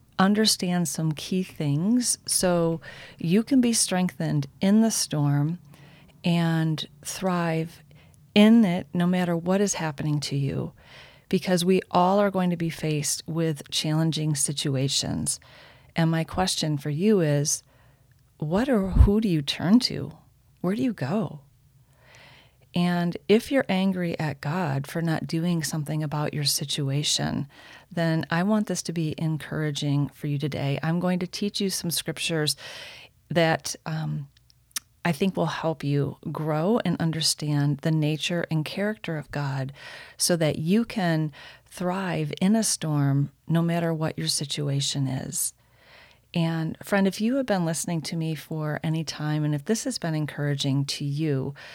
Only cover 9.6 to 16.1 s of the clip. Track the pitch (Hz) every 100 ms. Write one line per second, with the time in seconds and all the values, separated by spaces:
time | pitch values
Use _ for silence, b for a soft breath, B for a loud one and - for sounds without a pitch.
9.6 | 202 - 160 147 151 147 143 139 139 135
10.6 | 143 - B B B B _ 185 185 180
11.6 | 175 190 - 185 180 202 202 190 180 170
12.6 | 165 - 156 151 147 - - 160 160 147
13.6 | - - 156 156 160 151 156 147 - 143
14.6 | 151 135 139 - 151 - 156 - B B
15.6 | B B B - 165